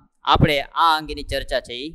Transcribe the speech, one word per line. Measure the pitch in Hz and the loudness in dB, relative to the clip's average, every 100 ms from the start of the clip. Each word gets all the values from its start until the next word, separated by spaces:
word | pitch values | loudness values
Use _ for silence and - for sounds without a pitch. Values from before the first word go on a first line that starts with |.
| _ _ 131 | _ _ 2
આપણે | 156 170 139 - 151 | 4 4 2 -2 0
આ | 165 156 | 2 2
અંગેની | 151 147 | -2 -10
ચર્ચા | 139 139 127 131 | -6 -6 -4 -6
છે, | - | -6
ઈ | 120 151 | -12 -12